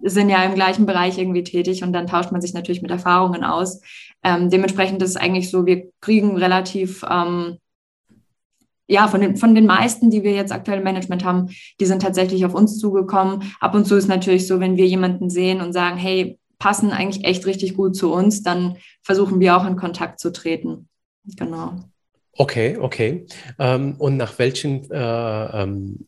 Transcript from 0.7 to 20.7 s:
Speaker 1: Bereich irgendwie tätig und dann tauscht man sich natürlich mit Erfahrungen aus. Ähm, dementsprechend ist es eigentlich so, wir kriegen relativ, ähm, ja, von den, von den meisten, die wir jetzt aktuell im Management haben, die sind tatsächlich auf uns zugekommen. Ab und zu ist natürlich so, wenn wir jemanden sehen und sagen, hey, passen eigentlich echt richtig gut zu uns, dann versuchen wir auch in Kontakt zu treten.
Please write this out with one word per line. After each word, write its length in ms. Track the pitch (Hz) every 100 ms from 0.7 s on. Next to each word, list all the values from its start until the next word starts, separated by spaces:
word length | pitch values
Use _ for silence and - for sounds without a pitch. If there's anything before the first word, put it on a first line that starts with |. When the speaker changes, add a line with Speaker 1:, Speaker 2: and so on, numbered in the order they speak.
| 190 202
Speaker 1:
Bereich 320 | 180 180 185
irgendwie 260 | 185 180
tätig 380 | 175 175 175 185
und 100 | 180
dann 140 | 175 175
tauscht 260 | 233 -
man 80 | 175
sich 140 | 175
natürlich 300 | 170 175 180
mit 80 | 170
Erfahrungen 520 | 180 180 180 185 175
aus. 380 | 160 165 185 185 - - - _
Ähm, 280 | 185 175 180
dementsprechend 500 | 185 190 196 185 190
ist 80 | 185
es 60 | 185
eigentlich 340 | 180 185 185
so, 160 | 185 180
wir 240 | 180 - _
kriegen 360 | - 214 208 180
relativ, 640 | 185 185 185 202 185 - -
ähm, 480 | 175 175 175 170 175 _ _ _ _ _ _ _ _ _ _ _ _ -
ja, 220 | 196 208
von 140 | 196
den, 160 | 196 196
von 180 | 226 220
den 100 | 214
meisten, 460 | 190 233 - 233
die 100 | 214
wir 120 | 202
jetzt 180 | 202 196
aktuell 260 | 196 208 196
im 60 |
Management 420 | 190 185 185 180 185
haben, 240 | 180 180 - - -
die 60 | 190
sind 160 | 185
tatsächlich 420 | 190 190 185 185 180
auf 80 |
uns 240 | 175 214 -
zugekommen. 720 | 208 190 185 196 190 196 - -
Ab 140 | 170
und 120 | 208 190
zu 100 | 202
ist 120 | 196
natürlich 380 | 185 190 185 185
so, 140 | 185
wenn 180 | 185 185
wir 80 | 185
jemanden 460 | 185 185 180 180
sehen 300 | 175 185 185
und 120 | 175
sagen, 240 | 180 175 180
hey, 400 | 185 185 185 - _ -
passen 320 | 202 208 208
eigentlich 340 | - 190 196 185
echt 220 | 185 190
richtig 280 | 190 185 190
gut 200 | 190 185
zu 180 | 170
uns, 300 | 175 208 208
dann 340 | 180 180 180 180 - _
versuchen 380 | - 190 190 185
wir 180 | 180 180
auch 80 | 190
in 120 | 185
Kontakt 420 | 170 170 165 -
zu 120 | 175
treten. 580 | - 165 165 160